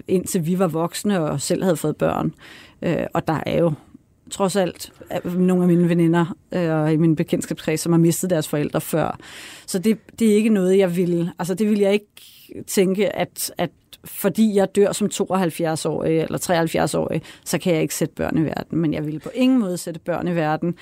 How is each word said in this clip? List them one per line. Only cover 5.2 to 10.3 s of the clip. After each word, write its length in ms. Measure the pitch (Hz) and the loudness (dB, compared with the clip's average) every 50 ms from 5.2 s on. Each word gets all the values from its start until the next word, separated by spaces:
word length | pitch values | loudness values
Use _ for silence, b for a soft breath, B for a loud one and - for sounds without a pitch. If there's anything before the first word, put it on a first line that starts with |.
| - | -6
øh, 140 | - 180 180 | -4 0 2
nogle 240 | 180 185 185 180 180 | 2 2 4 4 4
af 60 | 180 | 4
mine 200 | 170 170 175 165 | 4 6 4 4
veninder, 480 | 170 175 170 165 165 175 170 160 - _ _ - - | 4 4 4 4 4 4 2 0 -2 _ _ -6 -4
øh, 180 | 185 175 160 | -2 0 0
og 220 | 160 156 151 156 160 | 0 0 2 2 2
i 40 | |
min 200 | 151 170 165 156 | 4 4 2 2
bekendtskabskreds, 640 | 156 170 - - 139 - - 165 - - - 156 156 | 2 0 -2 -2 -4 -2 -4 -8 -6 -4 -4 -4 -2
som 120 | - 170 170 | 0 2 4
har 60 | 170 | 4
mistet 300 | 165 170 160 - - 185 | 4 4 2 0 -2 -2
deres 180 | 180 156 156 - | 0 0 -2 -2
forældre 320 | - 147 147 - - 156 | -2 -2 -2 -2 -4 -4
før. 380 | - - - 160 151 - - - B B B B B B B B B | -4 -2 -2 -2 -2 -2 -4 -8 B B B B B B B B B
Så 120 | B - 190 | B -6 -2
det, 200 | 170 220 220 214 _ _ - - | 0 0 0 0 _ _ -6 0
det 120 | 226 220 | 2 4